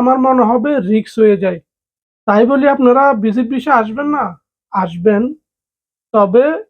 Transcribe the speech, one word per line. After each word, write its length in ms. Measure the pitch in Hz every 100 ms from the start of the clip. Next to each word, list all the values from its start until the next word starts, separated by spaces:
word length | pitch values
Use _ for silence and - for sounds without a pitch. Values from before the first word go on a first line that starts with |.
আমার 180 | 247 262 254
মনে 180 | 254 220
হবে 200 | 240 262 285 185
রিস্ক 260 | 214 214 -
হয়ে 140 | 220 202
যায়। 140 | 190 175 - _ _ _ _ _ -
তাই 160 | 208 233
বলি 160 | 277 285
আপনারা 280 | 277 247 247 277 240
ভিজিট 240 | 220 214 233
ভিসা 180 | 262 277 254
আসবেন 280 | 214 220 294 294
না, 80 | 208 170 _ _ _
আসবেন, 500 | 196 180 175 185 208 247 311 _ _ _ _ _ _ _
তবে 300 | 220 202 220 285 330 440